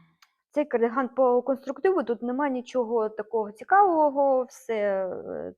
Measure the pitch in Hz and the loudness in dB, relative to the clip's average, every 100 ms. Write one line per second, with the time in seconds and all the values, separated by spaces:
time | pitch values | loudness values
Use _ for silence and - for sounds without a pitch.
0 | _ _ _ _ _ 294 294 240 233 233 | _ _ _ _ _ -4 -2 0 0 0
1 | 247 247 254 247 247 262 - 269 381 370 | -4 2 2 2 0 -4 -4 -2 0 0
2 | 233 233 240 254 294 254 240 254 220 233 | 0 -4 -4 -4 -2 -4 -4 -4 -2 0
3 | 214 214 208 226 208 208 - 381 403 320 | -2 -6 -6 -4 -4 -8 0 4 4 4
4 | 302 277 277 262 247 - - 220 208 190 | 2 4 2 2 0 -10 -6 -2 0 -2
5 | 185 - - 76 78 | -4 -8 -10 -10 -10